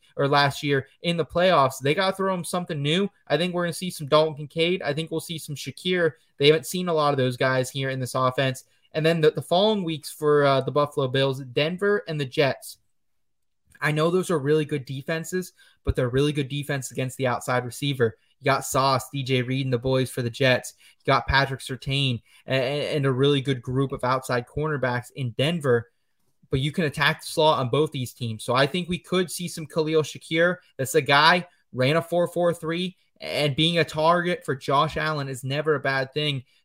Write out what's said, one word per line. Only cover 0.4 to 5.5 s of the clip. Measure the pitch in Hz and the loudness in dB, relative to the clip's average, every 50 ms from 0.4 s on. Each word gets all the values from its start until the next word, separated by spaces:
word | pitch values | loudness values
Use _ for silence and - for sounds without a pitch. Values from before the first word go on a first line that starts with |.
| 143 139 135 - - | 4 4 2 -2 -2
year | 143 143 135 127 - _ _ - | 0 0 0 0 -4 _ _ -4
in | 175 170 | -2 -2
the | 165 151 | -2 -2
playoffs. | - - 170 175 185 175 151 135 127 - - 131 | -2 0 2 4 4 6 6 4 4 2 0 -2
They | 139 156 | 0 0
gotta | 185 190 190 190 | 2 2 0 0
throw | - 190 190 190 | 0 -2 -2 -2
them | 180 160 | -4 -4
something | - - 180 175 - 170 147 | -6 -6 -6 -4 -6 -6 -4
new. | 139 147 160 185 202 202 - _ _ | -2 0 0 0 0 -2 -4 _ _
I | - 147 | -2 0
think | 151 170 180 175 | 0 0 0 -2
we're | 175 175 | -2 -2
gonna | 170 160 | -4 -4
see | - 190 180 | -6 -6 -8
some | - - 156 | -8 -8 -2
Dalton | 135 147 151 156 160 156 | 2 4 4 4 4 0
Kincaid. | 139 151 139 - 165 165 170 180 - | -6 -10 -8 -4 -2 0 0 0 -2
I | - 135 143 | -2 -4 -4
think | 151 160 156 | -4 -4 -4
we'll | 165 160 | -6 -6
see | - - 170 156 | -6 -6 -8 -10
some | - - | -8 -10